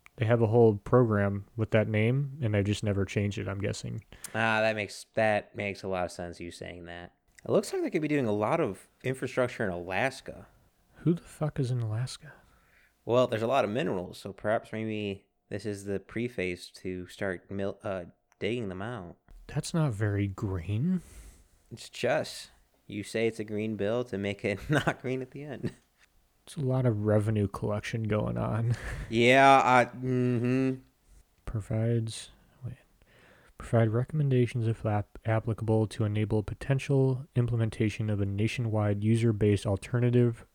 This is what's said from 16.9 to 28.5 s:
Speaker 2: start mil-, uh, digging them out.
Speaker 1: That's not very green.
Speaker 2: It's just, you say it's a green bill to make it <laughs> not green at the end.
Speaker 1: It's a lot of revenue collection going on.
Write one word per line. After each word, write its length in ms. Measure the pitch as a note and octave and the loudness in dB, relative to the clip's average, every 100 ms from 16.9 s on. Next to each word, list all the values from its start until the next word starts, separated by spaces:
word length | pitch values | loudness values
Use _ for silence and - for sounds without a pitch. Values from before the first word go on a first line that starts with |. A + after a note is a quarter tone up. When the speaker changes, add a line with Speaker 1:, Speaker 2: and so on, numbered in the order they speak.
| F#2 F2+ | -8 -10
Speaker 2:
start 420 | - G2 F2+ - | -8 -6 -6 -8
mil-, 260 | G2+ G2 - | -6 -6 -6
uh, 220 | G#2+ F#2+ F2 - _ - | -6 -8 -8 -18 _ -6
digging 300 | G2 A#2+ G2+ | -4 -4 -6
them 120 | F#2 | -8
out. 340 | G#2+ A#2+ F2 - - - - | -8 -10 -12 -18 -20 -20 -10
Speaker 1:
That's 300 | D3 - E3 | -8 -4 0
not 180 | D3+ | 0
very 340 | G2+ G#2+ G2+ G2+ | 0 0 0 -2
green. 720 | F#2+ G#2 F#2 E2+ G#2 E3+ F3+ - - - - _ _ - | -2 -4 -4 -2 -2 0 -2 -4 -20 -20 -20 _ _ -20
Speaker 2:
It's 160 | A2+ - | -18 -14
just, 600 | - B2 D3+ - - - _ _ _ - | -4 -2 -2 -4 -10 -18 _ _ _ -12
you 160 | G#2 | -10
say 240 | G2 A2+ A2+ | -6 -2 -2
it's 120 | A2 | -2
a 40 | |
green 320 | G#2+ G#2 A2 G#2 | -6 -4 -4 -2
bill 280 | G2+ A#2+ A#2+ | -2 -2 -4
to 120 | G2 | -4
make 260 | G2+ G2+ | -4 -2
it 160 | G#2+ G2 | -2 -2
<laughs> 60 | - | 0
not 320 | D3 - - | 0 0 -4
green 180 | B2+ C3 | -4 -6
at 100 | B2+ | -6
the 120 | C#3 | -12
end. 280 | D3 A#2 - - _ _ _ _ _ _ - | -12 -8 -8 -10 _ _ _ _ _ _ -16
Speaker 1:
It's 80 | - | -6
a 60 | |
lot 240 | B2+ C3 B2+ | -2 2 2
of 200 | G#2 G#2+ | 2 4
revenue 420 | G#2+ G#2 G#2+ G2+ | 4 4 2 0
collection 560 | - A#2 G#2 - A2+ | -2 -4 -4 -4 -4
going 340 | G#2+ G#2+ A#2 A#2 | -2 0 -2 -2
on. 380 | A#2 | -2